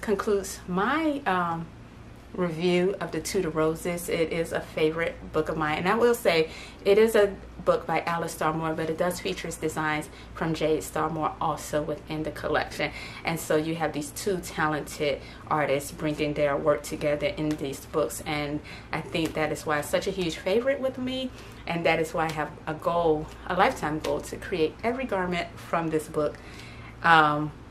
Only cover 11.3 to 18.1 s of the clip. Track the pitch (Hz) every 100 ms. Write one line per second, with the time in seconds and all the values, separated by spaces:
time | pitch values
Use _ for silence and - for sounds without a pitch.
11.3 | - 160 147 - 151 156 147 - 156 156
12.3 | - - 143 - - 151 - - - -
13.3 | 165 - 160 160 165 156 151 147 - -
14.3 | 185 175 - 156 151 - - 151 - -
15.3 | - - 156 143 139 - - 156 147 151
16.3 | 147 147 147 151 143 - 156 151 147 147
17.3 | - 156 151 139 135 - 160 -